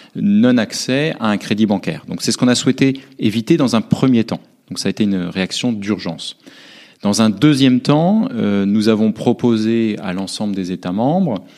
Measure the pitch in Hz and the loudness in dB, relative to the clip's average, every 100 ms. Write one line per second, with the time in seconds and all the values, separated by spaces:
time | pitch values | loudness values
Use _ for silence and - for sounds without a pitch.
0 | - - 107 104 120 127 104 - - 131 | -16 -4 2 4 4 4 0 -4 -4 -2
1 | 156 - 113 101 - 104 107 101 - 80 | -2 -2 -2 -2 -2 0 2 0 -4 -8
2 | - 87 - 113 123 120 - 127 135 135 | -10 -6 -4 0 0 2 0 2 0 0
3 | - - 113 104 113 - 131 113 104 - | -8 -4 -2 -2 -2 -2 0 -2 0 0
4 | 131 120 107 - - _ _ - 101 95 | 2 2 0 -6 -10 _ _ -8 -6 -2
5 | 104 98 87 90 92 - 127 110 98 101 | 0 0 -4 -4 -4 -4 -4 -4 -4 -4
6 | 95 80 - - - - - - - _ | -4 -8 -12 -16 -20 -20 -20 -20 -20 _
7 | 101 104 110 98 147 143 135 127 123 147 | -2 2 2 4 4 4 4 4 2 2
8 | 170 214 220 117 107 101 98 107 107 110 | 4 2 0 -2 0 0 2 2 4 4
9 | 110 101 127 117 123 113 110 113 113 104 | 2 0 0 0 2 2 0 0 0 -2
10 | 92 90 95 - 107 98 90 92 92 92 | -6 -6 -6 -6 -6 -4 -4 -6 -4 -2
11 | 123 175 185 104 - | 0 2 0 -2 -8